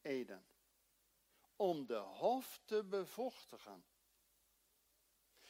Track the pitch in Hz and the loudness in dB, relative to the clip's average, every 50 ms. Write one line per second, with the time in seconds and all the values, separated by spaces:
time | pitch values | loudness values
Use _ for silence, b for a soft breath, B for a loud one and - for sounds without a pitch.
0 | - 156 139 131 120 120 101 95 - _ _ _ _ _ _ _ _ _ _ _ | -2 0 0 0 0 -2 -6 -12 -14 _ _ _ _ _ _ _ _ _ _ _
1 | _ _ _ _ _ b b b b b _ - 214 185 170 151 139 120 120 110 | _ _ _ _ _ b b b b b _ 2 4 4 4 2 0 0 0 0
2 | 101 95 95 - 151 202 240 262 247 - - - - - 214 214 214 190 190 196 | 0 -4 -4 2 4 4 4 4 0 -4 -10 -14 -6 0 0 0 2 2 0 0
3 | 185 151 - - 240 262 - - - - - 107 - 107 101 90 87 _ _ _ | -2 -2 -4 -4 -4 -4 -4 -6 -12 -16 -16 -16 -14 -14 -16 -16 -16 _ _ _
4 | _ _ _ _ _ _ _ _ _ _ _ _ _ _ _ _ _ _ _ _ | _ _ _ _ _ _ _ _ _ _ _ _ _ _ _ _ _ _ _ _
5 | _ _ _ _ _ B B B B B | _ _ _ _ _ B B B B B